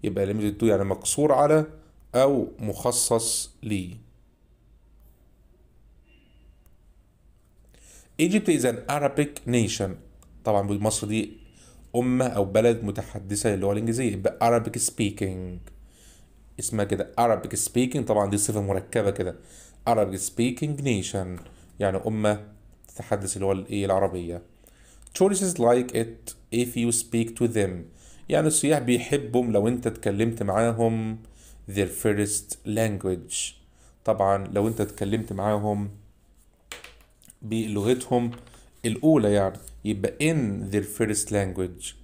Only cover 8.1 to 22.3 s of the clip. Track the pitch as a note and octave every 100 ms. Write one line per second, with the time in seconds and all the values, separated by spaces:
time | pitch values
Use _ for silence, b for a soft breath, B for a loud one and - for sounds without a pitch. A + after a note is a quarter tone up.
8.1 | - E3 G#3 G3+ D3+ B2+ A2+ - D3 C#3+
9.1 | - D3 - - A#2+ G#2 - G2 F2 -
10.1 | - - - - G#2 G2+ G2+ G#2+ - G#2
11.1 | G#2+ G#2 - - b b b b A#2+ B2
12.1 | B2+ B2+ G2+ F#2+ G2+ A#2 A2+ G#2+ F#2+ F#2+
13.1 | G#2 F#2+ G2+ A#2 G2 G2 G2+ A2+ A#2 B2
14.1 | G2 G2 - A#2 A#2 A2+ A#2 - - G#2
15.1 | - G2 F#2 F#2 F2+ - - b b b
16.1 | b b b - - - A2 G2+ G2 -
17.1 | - A#2 G#2+ - B2 - A#2+ B2+ C#3+ A2+
18.1 | G#2 G2+ G2+ G#2 G#2+ G2 G2 - A#2 G2+
19.1 | G2 F2+ E2 B B B B - A2+ G2+
20.1 | F#2+ - - - - D3+ C#3+ C#3 G#2+ F2+
21.1 | G2+ F2+ F2 - B B - G2+ F#2+ A2+
22.1 | A2 G#2